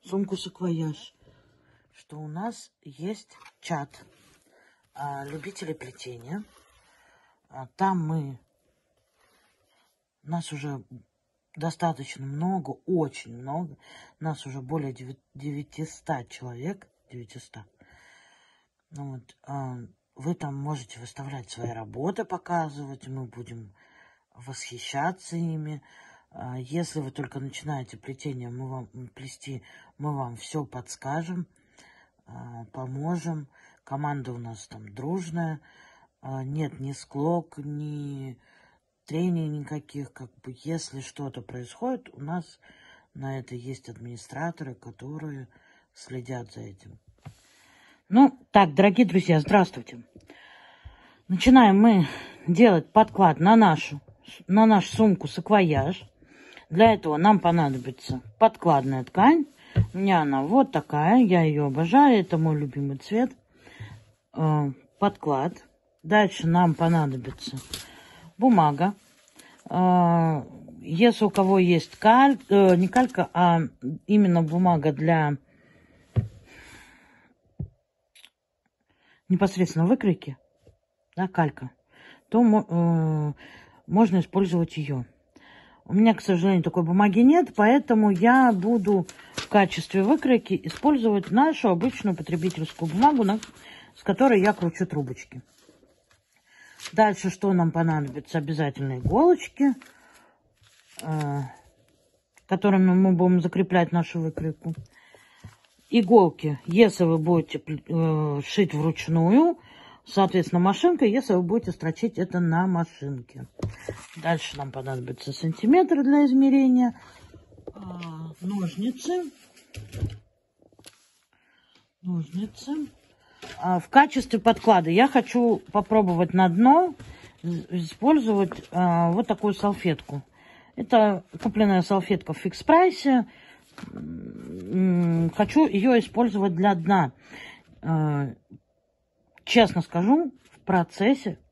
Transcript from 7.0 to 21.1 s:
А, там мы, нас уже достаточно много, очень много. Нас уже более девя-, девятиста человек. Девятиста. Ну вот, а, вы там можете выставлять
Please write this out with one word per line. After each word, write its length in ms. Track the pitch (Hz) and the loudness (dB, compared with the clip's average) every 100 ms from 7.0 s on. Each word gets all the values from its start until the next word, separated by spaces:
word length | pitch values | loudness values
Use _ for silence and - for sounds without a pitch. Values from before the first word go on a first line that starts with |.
| _ _ _ _ _ | _ _ _ _ _
А, 180 | 127 131 _ | -20 -20 _
там 240 | 190 185 156 | -2 -2 -4
мы, 320 | 160 139 127 _ _ _ _ _ _ _ _ _ _ _ _ _ _ _ _ _ _ | -6 -6 -14 _ _ _ _ _ _ _ _ _ _ _ _ _ _ _ _ _ _
нас 300 | 139 170 160 | -10 -10 -10
уже 300 | 147 147 135 - 123 _ _ _ _ _ - | -12 -10 -12 -14 -20 _ _ _ _ _ -10
достаточно 680 | 165 160 170 160 135 - 135 | -10 -6 -6 -6 -12 -14 -12
много, 540 | 143 170 190 135 135 - | -6 -4 -4 -8 -14 -4
очень 500 | 185 147 - - 117 | -2 -2 -8 -18 -18
много. 420 | 127 151 175 - _ - - _ | -12 -10 -10 -14 _ -20 -20 _
Нас 240 | 160 151 139 | -10 -10 -12
уже 160 | 135 | -14
более 320 | 127 156 139 | -10 -8 -8
девя-, 260 | 123 127 131 _ | -12 -16 -20 _
девятиста 920 | - 143 143 139 - 156 - - 143 120 | -16 -12 -12 -14 -14 -14 -14 -10 -10 -10
человек. 580 | - 127 120 143 196 _ _ _ | -18 -18 -12 -12 -12 _ _ _
Девятиста. 540 | 123 113 123 - 113 107 _ _ _ _ _ _ _ _ _ _ _ _ | -20 -18 -20 -20 -20 -20 _ _ _ _ _ _ _ _ _ _ _ _
Ну 200 | 147 139 | -16 -14
вот, 260 | 131 110 _ - | -14 _ _ -16
а, 300 | 139 131 123 120 _ _ _ | -12 -12 -12 -18 _ _ _
вы 200 | 139 175 | -8 -8
там 200 | 147 139 | -8 -10
можете 460 | 143 147 127 117 | -8 -8 -10 -20
выставлять 480 | 120 | -20